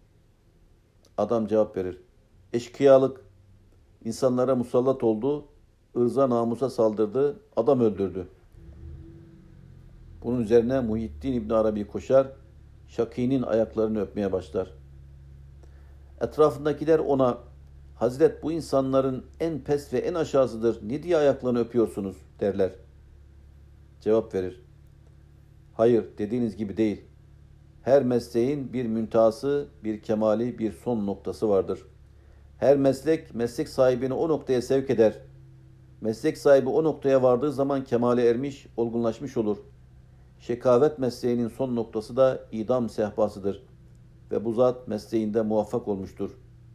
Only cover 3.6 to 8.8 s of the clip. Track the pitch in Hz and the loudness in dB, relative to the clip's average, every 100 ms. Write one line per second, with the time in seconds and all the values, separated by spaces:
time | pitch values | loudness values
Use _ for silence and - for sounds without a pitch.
3.6 | _ _ _ _ 113 110 131 123 127 127 | _ _ _ _ -10 -2 0 2 2 0
4.6 | 120 127 131 135 117 107 131 147 - _ | 0 0 0 2 0 0 -2 -4 -8 _
5.6 | _ _ _ 123 120 117 135 120 117 117 | _ _ _ -2 0 2 2 2 0 -2
6.6 | 131 - 110 107 107 120 143 139 _ - | -2 2 0 2 -2 0 -2 -4 _ -2
7.6 | 117 135 113 95 95 87 87 - - - | 2 4 2 2 -4 -6 -12 -18 -20 -20
8.6 | - - | -20 -18